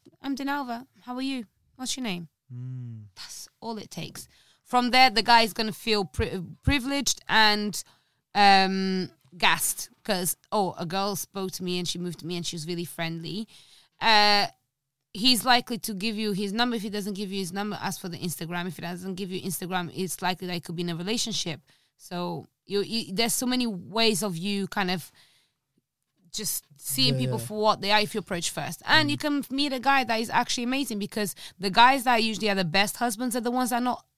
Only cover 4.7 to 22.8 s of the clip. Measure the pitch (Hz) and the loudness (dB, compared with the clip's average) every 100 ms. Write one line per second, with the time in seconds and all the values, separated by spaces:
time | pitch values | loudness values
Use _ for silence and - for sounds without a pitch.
4.7 | 247 247 247 262 208 220 233 226 - 220 | 2 4 6 6 6 6 6 6 0 -4
5.7 | 156 - 214 190 - 226 190 160 - - | -4 0 0 0 -2 -4 -4 -10 -4 2
6.7 | 277 247 277 240 - - 220 214 208 208 | 2 2 0 0 -2 2 6 6 4 -2
7.7 | - - _ _ _ _ 202 202 196 190 | -6 -10 _ _ _ _ 4 8 8 6
8.7 | 190 190 190 180 _ _ 180 196 170 - | 2 0 0 -2 _ _ 2 4 4 0
9.7 | - - _ - 190 180 - - 214 185 | -4 -8 _ -4 -2 -2 -6 -4 -2 -2
10.7 | - 175 190 196 196 - 196 190 - 180 | -2 -6 -2 -2 -4 -8 -8 -8 -6 -4
11.7 | 180 175 175 175 165 147 175 170 175 156 | -4 -4 -4 -6 -8 -8 -6 -6 -8 -6
12.7 | 175 170 - 165 165 165 180 220 - _ | -6 -8 -6 -6 -6 -8 -8 -10 -14 _
13.7 | _ _ - 208 214 208 208 202 _ _ | _ _ -2 4 6 6 4 2 _ _
14.7 | _ _ _ _ 202 247 247 247 240 240 | _ _ _ _ 0 4 4 6 4 2
15.7 | 233 - 196 214 208 214 190 202 208 247 | -6 -6 -4 -4 -2 0 0 -2 0 0
16.7 | 240 208 208 196 190 202 196 185 196 208 | -2 -4 -4 -4 -6 -6 -4 -4 -4 -4
17.7 | 202 160 - 190 165 180 - 165 175 180 | -4 -6 -6 -8 -6 -6 -6 -6 -6 -6
18.7 | 160 165 175 185 185 196 185 190 165 175 | -8 -10 -8 -8 -8 -6 -6 -6 -6 -4
19.7 | 185 175 139 185 - 180 180 180 175 - | -4 -4 -6 -6 -4 -4 -4 -6 -8 -8
20.7 | 165 175 165 180 233 233 180 - 143 _ | -6 -4 -4 -4 -2 -2 -4 -4 -8 _
21.7 | _ _ _ - 180 175 165 - _ - | _ _ _ -10 -6 -6 -8 -12 _ -6
22.7 | 196 | -4